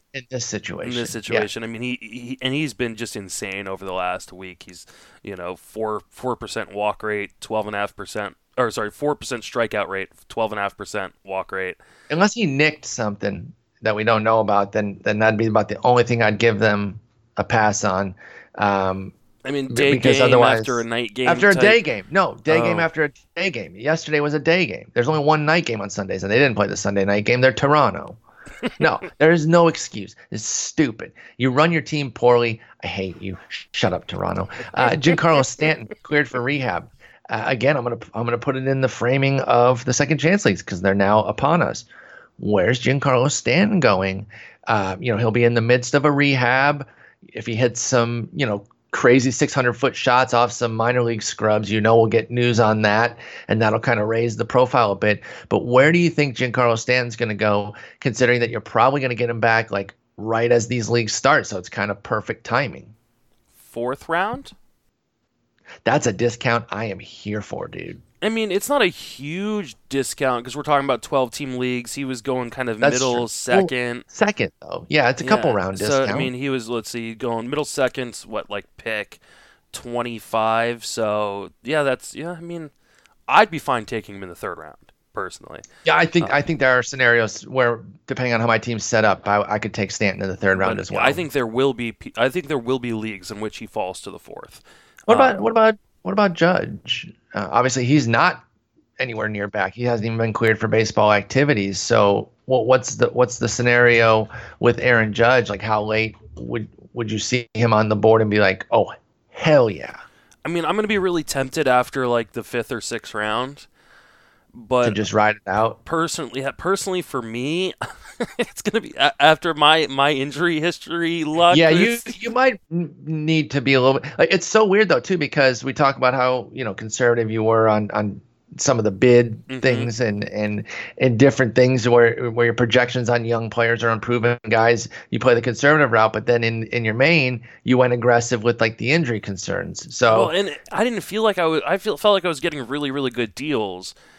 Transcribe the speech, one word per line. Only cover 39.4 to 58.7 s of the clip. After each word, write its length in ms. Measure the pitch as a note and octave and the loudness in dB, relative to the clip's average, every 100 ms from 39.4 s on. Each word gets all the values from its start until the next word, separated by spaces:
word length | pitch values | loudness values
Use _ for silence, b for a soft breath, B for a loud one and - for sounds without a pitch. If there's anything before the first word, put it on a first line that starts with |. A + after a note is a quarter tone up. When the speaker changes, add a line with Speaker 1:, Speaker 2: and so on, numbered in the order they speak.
Speaker 1:
of 420 | C3 A#2+ B2 B2+ | 2 4 4 2
the 80 | B2 | 0
second 260 | B2 C#3+ D3 | 0 0 2
chance 260 | D3 G3+ | 2 2
leagues 180 | D#3 F#2 | 2 0
'cause 180 | - F#2 | -4 -2
they're 120 | F#2+ | 0
now 280 | G2 G2 G#2+ | 2 4 4
upon 380 | G2 G#2 C#3 E3+ | 2 0 0 2
us. 220 | F#2+ - - B B B B - | 0 -4 -14 B B B B -10
Where's 420 | - G2+ F2+ B2 | 0 2 2 0
Giancarlo 480 | B2 C#3 C#3 B2+ C3+ | 0 0 2 2 2
Stanton 480 | - - C3+ G#3 G#3 | 0 0 2 2 2
going? 480 | C3 F#2+ F#2+ F#2+ G#2 B B B - | 2 2 0 -4 -10 B B B -4
Uh, 300 | A2 F#2+ F#2+ | -2 -2 -4
you 140 | B2 | -4
know, 60 | G#2+ | -2
he'll 120 | A#2 | 0
be 140 | A2 | 2
in 100 | A#2+ | 2
the 60 | A#2 | 2
midst 340 | A2+ B2+ B2 | 2 2 2
of 100 | D3 | 0
a 60 | D3 | 2
rehab. 720 | C#3+ C#3+ C3+ A#2+ C3 C#3+ D3 - b b b _ | 2 2 2 2 2 2 0 -6 b b b _
If 140 | - G#2 | -12 -6
he 80 | |
hits 260 | A2 B2 - | 0 0 0
some, 480 | - B2+ A#2 A#2+ A2+ | 0 0 0 -2 -8
you 120 | D#3 C3 | -6 -4
know, 180 | G2+ - _ _ | -4 -8 _ _
crazy 400 | - C3 B2+ B2+ | 2 6 6 4
six 220 | A#2+ D3 | 0 -2
hundred-foot 420 | - B2 A#2+ C3+ | 0 -2 0 -2
shots 380 | - - B2 B2+ | 0 2 2 4
off 180 | A#2+ A#2 | 2 2
some 240 | A#2 A#2 | 0 -4
minor 280 | A2 A2+ B2 | 0 0 0
league 200 | A#2 A2+ | 0 -2
scrubs, 480 | - - A2 G#2+ G#2+ | -6 -2 0 0 0
you 80 | G#2+ | 0
know 160 | G#2+ | 4
we'll 120 | A#2 A2+ | 6 6
get 240 | A2+ - | 2 0
news 280 | B2 A#2+ A2 | 0 2 4
on 220 | A2 G#2+ | 4 4
that, 360 | G#2+ G#2+ A#2+ - B B B | 2 2 0 -4 B B B
and 140 | A2 | 0
that'll 180 | A2 A2 | 2 0
kinda 220 | B2 A#2 | 0 0
raise 340 | G#2+ A2+ A#2 G#2+ | 0 0 -2 -4
the 80 | A#2 | 0
profile 460 | C3 B2 C3+ A2 | 2 4 4 2
a 40 | G2 | 2
bit. 240 | G#2+ G#2 B B B | 0 0 B B B
But 160 | G2+ B2 | -2 4
where 260 | B2 C#3+ | 4 6
do 60 | F3 | 4
you 100 | E3+ | 2
think 260 | - C#3+ A#2 | 2 -2 -2
Giancarlo 420 | B2+ A2+ A#2+ A2+ | -2 2 2 2
Stanton's 360 | - B2+ A#2+ | 0 0 0
gonna 200 | A2+ A#2 | -4 -4
go, 400 | G#2 G#2+ G#2 G#2 B B B | 0 0 0 -2 B B B
considering 400 | C#3 G#2+ B2 B2 | -6 2 2 4
that 80 | A#2 | 0
you're 140 | A#2 | -4
probably 400 | - | -2